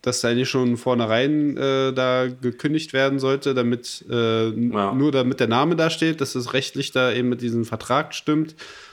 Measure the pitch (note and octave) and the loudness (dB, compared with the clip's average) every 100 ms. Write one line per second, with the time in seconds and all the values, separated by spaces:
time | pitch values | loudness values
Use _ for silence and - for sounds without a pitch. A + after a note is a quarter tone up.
0 | B2 A#2 A#2 A#2+ B2+ C3 B2 A#2+ B2+ A#2+ | -4 0 0 0 0 0 0 0 0 0
1 | A2 A2+ C#3 D3+ D3 C3 C3+ C3+ C3+ B2+ | 2 2 2 2 0 0 0 0 0 0
2 | B2+ B2+ B2+ B2+ B2+ A#2 D3 D#3 D#3 C3 | 0 2 0 -2 -6 -2 -2 -2 -2 0
3 | C3+ C3+ C3+ C#3 C#3 B2+ A#2+ A#2+ - - | 2 2 0 0 0 2 2 0 -6 -14
4 | - A#2+ A2+ A2+ A2+ A2 A#2+ G#2+ G2 C3 | -4 0 2 2 0 0 0 0 0 2
5 | D3+ C3+ B2+ C3 A2+ A#2 D#3 E3 D#3+ D#3+ | 2 2 0 0 2 2 2 2 0 2
6 | D#3+ D#3+ C#3 C3 A#2+ C3 C3+ C3+ C3 C3 | -2 0 -4 -4 -2 -2 -2 -6 -2 0
7 | B2+ A#2 B2 B2 A#2+ A#2 A2+ A2 - C3+ | 2 2 0 -2 -2 -2 -2 -6 0 0
8 | D#3 - - D3+ D#3+ - - - - | 0 -6 0 0 0 -8 -20 -20 -20